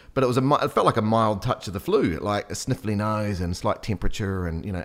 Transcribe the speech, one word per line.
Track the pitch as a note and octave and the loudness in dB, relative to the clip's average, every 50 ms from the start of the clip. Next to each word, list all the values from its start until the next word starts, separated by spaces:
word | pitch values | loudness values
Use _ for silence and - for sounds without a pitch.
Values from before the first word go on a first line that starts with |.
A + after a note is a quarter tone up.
| - - - | -20 -6 0
But | C3+ C3 | 2 2
it | B2 | 2
was | A#2+ | 4
a | C3 | 2
mi-, | C3 C#3 C#3+ - | 2 4 2 2
it | C3 D3 - | 2 2 2
felt | A3 - | 2 4
like | D#3 - A#2 | 4 4 2
a | |
mild | G#2+ G#2+ A2+ A2+ A2+ A2 G#2+ G2 | 2 2 2 4 4 2 2 0
touch | - B2 - - - A2 | -2 -2 -2 -2 -4 -6
of | F2 | -8
the | F#2+ | -6
flu, | - E3 G3 A3+ F#3+ G#2+ D#2+ - | -2 0 2 2 2 2 0 -2
like | - G2+ G#2 G#2 - - | -2 -2 -2 -2 -4 -6
a | - | -8
sniffly | - - - B2+ - - G#2+ G#2+ G2+ | -6 -4 -4 -4 -2 -2 -2 -2 0
nose | G#2 G#2+ G#2+ G#2+ G#2+ G#2 G2+ F2 | 0 0 -2 -2 -2 -2 -2 -2
and | F2+ F2 F2+ | -2 -2 -4
slight | - - G#2+ F#2+ - | -2 0 -2 -2 0
temperature | - - G#2 - - G2 - - G#2+ G2 F#2+ F#2 F2+ | -2 -4 -2 2 2 2 2 2 -2 -2 -2 -2 -2
and, | E2+ D#2+ E2 - | -2 -4 -4 -4
you | G#2 F#2+ | -4 -6
know, | F2 | -6